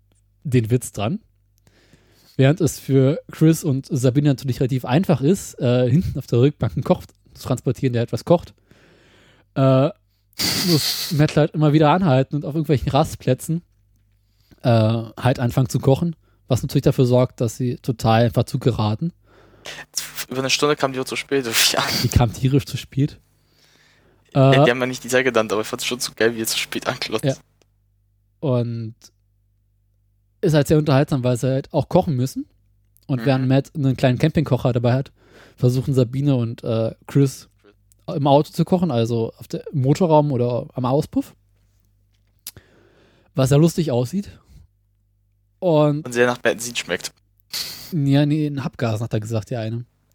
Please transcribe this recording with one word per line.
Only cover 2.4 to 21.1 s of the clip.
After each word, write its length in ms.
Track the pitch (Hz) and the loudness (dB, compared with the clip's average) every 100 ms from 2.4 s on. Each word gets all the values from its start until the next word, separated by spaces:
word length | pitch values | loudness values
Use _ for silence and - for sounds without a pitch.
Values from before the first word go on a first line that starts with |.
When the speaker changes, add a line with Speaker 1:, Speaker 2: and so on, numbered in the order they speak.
| 135 165 | 4 4
Speaker 1:
es 180 | 156 - | -2 -2
für 420 | - 135 131 165 - | 0 2 2 0 -8
Chris 320 | - 160 160 | 2 2 2
und 220 | 170 135 - | -2 -4 -4
Sabine 380 | 131 127 131 147 | 0 0 2 0
natürlich 300 | 131 135 - | 0 -4 -4
relativ 240 | 127 131 | -2 -2
einfach 360 | 123 135 196 151 | 0 0 2 0
ist, 340 | 139 202 - - | 2 0 -4 -4
äh, 280 | 123 123 127 | 0 2 2
hinten 280 | 156 - 143 | 2 0 -6
auf 80 | - | -2
der 140 | 120 | 2
Rückbank 320 | 139 - 120 | 2 2 -4
einen 100 | - | -4
Koch 200 | - 180 - _ _ | -2 -2 -4 _ _
zu 80 | - - | -14 -6
transportieren, 460 | - 139 - 135 | -4 -4 -4 -2
der 100 | 120 | -2
etwas 220 | 120 120 | -4 -6
kocht, 300 | - 170 - _ _ _ _ _ _ _ _ _ _ | 0 0 0 _ _ _ _ _ _ _ _ _ _
äh, 360 | - 135 131 151 - _ _ _ - - - 180 | 0 4 4 2 -2 _ _ _ -8 -6 -4 0
muss 440 | 156 - - - | 0 0 -6 -4
Matt 240 | 147 151 160 | 0 2 2
halt 160 | 147 | 0
immer 180 | 156 151 | 2 2
wieder 180 | 151 151 | 4 4
anhalten 460 | 180 190 131 135 147 | 4 4 2 2 -4
und 80 | |
auf 100 | 147 | -6
irgendwelchen 360 | 156 151 139 - | -6 -2 -2 2
Rastplätzen, 720 | 135 170 - - 127 - 165 - _ _ _ _ _ _ _ _ _ | 0 0 -4 -4 -2 -4 -8 -8 _ _ _ _ _ _ _ _ _
äh, 60 | 123 | 2
halt 680 | 113 110 117 110 - 127 131 | 4 4 0 -6 -2 -2 0
anfangen 300 | 120 - 127 | 0 0 0
zu 100 | - | 0
kochen, 360 | 135 135 170 - _ _ _ | 2 2 0 -6 _ _ _
was 140 | 123 | -2
natürlich 200 | 135 143 | 0 0
dafür 240 | 143 139 123 | 0 2 2
sorgt, 340 | 123 127 - | 4 2 -2
dass 160 | 117 - | -6 -4
sie 200 | 123 - | -6 -4
total 500 | - 117 113 113 117 | -6 -2 2 4 4
in 40 | |
Verzug 280 | 127 - 131 | 0 -2 -2
geraten. 500 | 123 107 107 110 165 - _ _ _ _ - - - - - - - | -2 0 -2 -2 -6 -8 _ _ _ _ -18 -18 -12 -12 -10 -12 -8
Speaker 2:
Über 120 | 127 | -6
eine 100 | 131 | -2
Stunde 260 | - 147 151 | 0 0 0
kam 160 | 135 | -2
die 80 | 131 | -4
auch 40 | |
zu 120 | 131 | -6